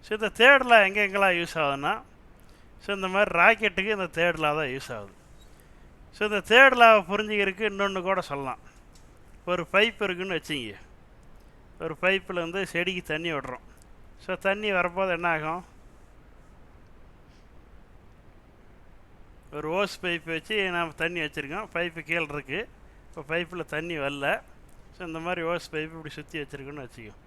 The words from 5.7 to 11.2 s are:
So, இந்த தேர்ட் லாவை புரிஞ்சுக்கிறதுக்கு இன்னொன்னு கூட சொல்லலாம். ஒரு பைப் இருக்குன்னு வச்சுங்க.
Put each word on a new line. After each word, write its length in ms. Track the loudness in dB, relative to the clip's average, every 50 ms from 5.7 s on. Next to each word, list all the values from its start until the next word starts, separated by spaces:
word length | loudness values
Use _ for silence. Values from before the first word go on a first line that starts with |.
| -20 -20 -20 -20 -20 -20 -20 -20 -8
So, 160 | -4 -4 -2
இந்த 120 | -2 -2 0 6 8
தேர்ட் 220 | 10 10 10 10 10 10
லாவை 180 | 10 10 8 6 2
புரிஞ்சுக்கிறதுக்கு 600 | -2 -2 -2 -2 0 0 0 0 -2 -2 -2 -4
இன்னொன்னு 320 | -2 0 -2 -2 -2 -2 -2
கூட 180 | 0 -2 -2
சொல்லலாம். 380 | -2 -4 -6 -6 -6 -8 -8 -10 -14 -20 -20 -20 -20 -20 -20 -20 -20 -20 -20 -20 -20 -20 -20 -16 -6
ஒரு 200 | -4 -4 -4 -4 0 2
பைப் 300 | 2 2 2 0 -2 -4
இருக்குன்னு 320 | -4 -4 -4 -6 -6 -6
வச்சுங்க. 400 | -6 -6 -6 -8 -8 -8 -10 -12 -16 -20 -20 -20 -20 -20 -20 -20 -20